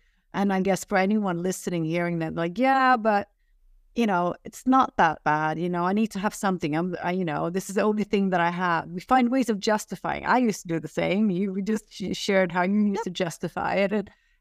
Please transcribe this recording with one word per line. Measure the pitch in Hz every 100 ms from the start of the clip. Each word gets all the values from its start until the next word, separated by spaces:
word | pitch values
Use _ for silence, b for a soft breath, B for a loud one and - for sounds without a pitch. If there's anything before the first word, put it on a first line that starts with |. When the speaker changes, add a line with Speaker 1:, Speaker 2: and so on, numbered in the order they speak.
| _ _ _
Speaker 1:
And | 180 202
I | 190
guess | 190 180 -
for | 196
anyone | 190 214 196 170
listening, | 185 180 190 175
hearing | 160 175 175 170
that, | 160 160
like, | 170 180
"Yeah, | 262 269 262 247
but, | 220 202 - _ _ _ _ _ _ -
you | 220
know, | 175 175 - -
it's | - 254
not | 262 254 -
that | 170 -
bad. | - 151 156 160
You | 180
know, | 175
I | 180
need | 202 220
to | 196
have | 208 -
something. | 202 180 156 156
I'm, | 180 175
I, | 175
you | 185 170
know, | 147 165
this | 185 -
is | 196
the |
only | 214 214 202
thing | 202 196
that | 180
I | 170
have." | 175 180 165 151
We | 175
find | - 262 240
ways | 269 240
of | 202
justifying. | 214 208 - 190 165 139 -
I | 233
used | 233 -
to | 175
do | 165
the | 151
same. | - 165 190 214
You, | 175 202
we | 190
just | 196 214 -
sh-, | - 180 185
shared | - 190 185
how | 180
you | 185 208
used | 208 196
Speaker 2:
Yep. |
Speaker 1:
to | 302
justify | 170 170 - 175 - 180 180
it, | 196
and | 208 202 b b b